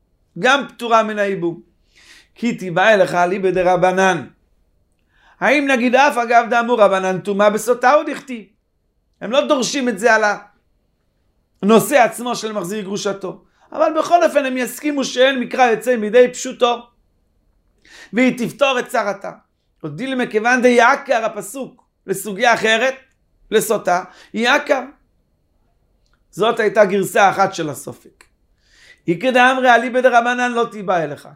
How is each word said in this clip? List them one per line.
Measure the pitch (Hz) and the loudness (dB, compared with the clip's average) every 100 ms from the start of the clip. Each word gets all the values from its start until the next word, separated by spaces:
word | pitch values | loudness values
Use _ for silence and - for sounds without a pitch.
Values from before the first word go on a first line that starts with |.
| _ _ _ - | _ _ _ -4
גם | 226 277 240 | 0 0 -2
פטורה | - 233 226 | -10 0 0
מן | 214 208 | 0 -2
הייבום. | 202 190 170 170 - _ _ _ _ - _ - | -4 -2 -6 -8 -16 _ _ _ _ -20 _ -8
כי | 240 - | -6 -6
תיבא | 185 175 202 | -4 0 4
אליך | 208 180 175 | 4 2 2
אליבא | 175 202 185 | 0 0 -2
דרבנן. | 180 180 180 180 185 190 170 117 _ _ _ _ _ _ _ _ _ _ - | 0 2 2 2 2 2 0 -6 _ _ _ _ _ _ _ _ _ _ -4
האם | 196 285 277 | 0 2 2
נגיד | 262 247 254 | 0 2 2
אף | 285 233 | 2 2
אגב | 233 233 226 | 2 2 2
דאמרו | 240 233 240 | -2 0 4
רבנן | 202 190 185 185 | 4 2 -2 -4
טומאה | 190 196 208 | -4 0 2
בסוטה | 208 220 240 247 | 0 -2 0 2
הוא | 294 | 2
דכתיב? | 320 269 - 240 196 _ _ _ _ _ _ - | 0 -10 -12 -16 -16 _ _ _ _ _ _ -16
הם | 190 | -4
לא | 262 254 | -2 0
דורשים | 285 208 294 247 | 0 -2 -4 -4
את | 190 | 0
זה | 226 220 | 2 2
על | 214 196 - _ _ _ _ _ _ _ _ _ _ - | 2 -4 -10 _ _ _ _ _ _ _ _ _ _ -4
הנושא | 190 220 220 277 | 4 4 4 2
עצמו | 226 - 240 208 | 2 0 -8 -8
של | 220 | -8
מחזיר | 214 170 214 | -8 -8 -8
גרושתו, | 180 202 202 196 185 165 _ _ _ | -6 -6 -6 -6 -10 -14 _ _ _
אבל | - 320 311 | -2 0 0
בכל | - 349 | 2 2
אופן | 320 285 262 | 4 0 -2
הם | 254 | -4
יסכימו | 240 - 294 285 | -6 -6 -6 -4
שאין | 254 247 262 262 | -4 2 2 0
מקרא | 226 233 247 | -4 2 2
יוצא | 214 247 247 | 2 -2 -2
מידי | 208 233 247 | 2 4 4
פשוטו, | 247 262 - 240 226 - _ _ _ _ _ _ _ _ _ _ - - | 2 -10 -2 -2 -2 -8 _ _ _ _ _ _ _ _ _ _ -20 -6
והיא | 202 254 247 | 0 0 0
תפתור | 214 - 277 247 | -6 -2 -2 -2
את | 240 | -4
צרתה. | 240 202 196 185 - _ _ _ _ | -4 -4 -6 -10 -16 _ _ _ _
עוד | 156 147 | -14 -10
דילמה | 262 254 240 | -6 -4 -2
כיוון | 214 226 254 | -2 0 2
דיעקר | 247 240 233 269 - 240 220 | 4 6 4 2 0 -2 -2
הפסוק | 208 - 269 233 _ _ _ - | -8 -12 -12 -14 _ _ _ -8
לסוגיה | 190 214 190 240 | -8 -6 -2 0
אחרת, | 226 220 220 254 269 _ _ _ _ - | 2 2 0 0 -4 _ _ _ _ -2
לסוטה, | 214 208 214 - 180 180 - - | -2 0 -2 0 -2 -4 -18 -12
יעקר. | 208 240 285 285 277 254 _ _ _ _ _ _ _ _ _ _ _ _ _ _ | -4 0 0 0 -4 -4 _ _ _ _ _ _ _ _ _ _ _ _ _ _
זאת | - 214 226 | -2 -2 0
הייתה | 214 208 202 | 0 2 2
גרסה | 196 180 226 196 | 2 -2 2 2
אחת | 180 190 | 2 -2
של | - 156 | -2 -8
הסופק. | 135 - 123 _ _ _ _ _ _ _ _ _ _ - | -8 -14 -18 _ _ _ _ _ _ _ _ _ _ -6
איכא | 170 254 | -2 0
דאמרי | 247 247 262 254 233 | 2 2 2 4 4
אליבא | 247 247 | 2 0
דרבנן | 247 233 240 247 247 | 2 2 0 -2 -2
לא | 233 226 | -2 -4
תיבא | 214 190 180 | -6 -4 -4
אליך, | 151 139 - | -4 -10 -16